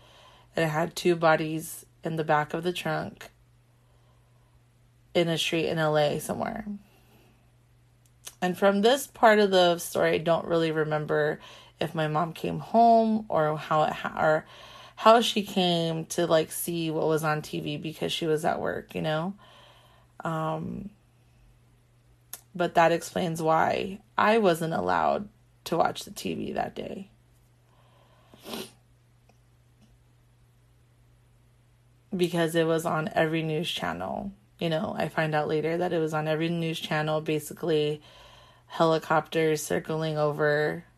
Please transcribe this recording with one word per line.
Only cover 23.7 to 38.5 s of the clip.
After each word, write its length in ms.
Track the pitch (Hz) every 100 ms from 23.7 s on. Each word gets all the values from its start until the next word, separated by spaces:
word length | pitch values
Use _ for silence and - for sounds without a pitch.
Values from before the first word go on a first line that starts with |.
| - 107 196 _ -
I 200 | 208 226
wasn't 360 | 202 165 165
allowed 540 | 160 90 92 78 71 208 _ _ _ -
to 120 | 165
watch 260 | - -
the 80 | -
T 220 | - 92 80
V 180 | -
that 220 | - - -
day. 340 | - - - _ _ _ _ _ _ _ _ _ _ _ _ - - - - - _ _ _ _ _ _ _ _ _ _ _ _ _ _ _ _ _ _ _ _ _ _ _ _ _ _ _ _ _ _ _ _ _ 185
Because 380 | 175 170 165
it 140 | 170 160
was 180 | 165 165
on 240 | 160 156 -
every 260 | 160 160
news 280 | 160 156 170
channel. 600 | - 87 85 92 - 196 - _ -
You 100 | 170
know, 260 | 156 - -
I 120 | 156
find 240 | - 156
out 140 | 151 151
later 300 | 156 156 170
that 140 | 180
it 60 | 170
was 160 | 156
on 140 | 156 156
every 200 | 156 165
news 320 | 170 165 160
channel, 420 | - 156 156 156
basically 800 | 156 151 - - 170 156 151 151 - - - - -